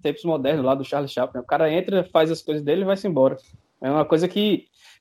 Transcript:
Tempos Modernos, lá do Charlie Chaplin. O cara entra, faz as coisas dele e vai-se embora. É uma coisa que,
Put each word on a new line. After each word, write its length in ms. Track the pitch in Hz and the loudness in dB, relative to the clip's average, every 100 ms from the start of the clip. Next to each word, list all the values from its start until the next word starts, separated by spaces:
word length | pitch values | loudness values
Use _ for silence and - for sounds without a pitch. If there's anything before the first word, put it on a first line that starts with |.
Tempos 240 | 151 147 | -6 -4
Modernos, 400 | 170 156 131 156 | -2 -2 0 0
lá 120 | 131 139 | 2 0
do 80 | |
Charlie 260 | 131 143 139 | -2 -4 -4
Chaplin. 300 | - 131 127 | -4 -4 -4
O 60 | - | -2
cara 260 | 147 160 | 0 2
entra, 360 | 165 185 190 180 | 0 0 0 0
faz 180 | 165 160 | 2 2
as 120 | 160 | 0
coisas 200 | - 151 | -4 -4
dele 200 | 147 175 | 0 0
e 20 | |
vai-se 240 | 190 196 202 | 0 -2 -2
embora. 280 | 143 131 131 - - _ _ | 2 2 2 -10 -20 _ _
É 100 | 131 | -2
uma 140 | 151 | -2
coisa 240 | 147 160 175 | 2 2 2
que, 380 | 202 208 175 - _ - _ | 0 0 0 -4 _ -20 _